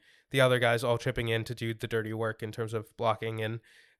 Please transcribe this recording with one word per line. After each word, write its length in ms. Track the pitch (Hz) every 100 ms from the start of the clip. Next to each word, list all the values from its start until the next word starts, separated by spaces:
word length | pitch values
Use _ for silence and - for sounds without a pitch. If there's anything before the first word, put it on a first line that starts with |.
| _ _ _
the 80 | 135
other 180 | 131 123
guys 240 | 117 120
all 160 | 123 117
chipping 300 | - 127 117
in 160 | 113
to 100 | 110
do 180 | 117 117
the 140 | 113 117
dirty 260 | 113 107
work 300 | 110 110 107
in 80 | 107
terms 240 | 104 110
of 220 | 110 104 _
blocking 440 | 117 107 113 110
and, 200 | 110 113 _ - _ _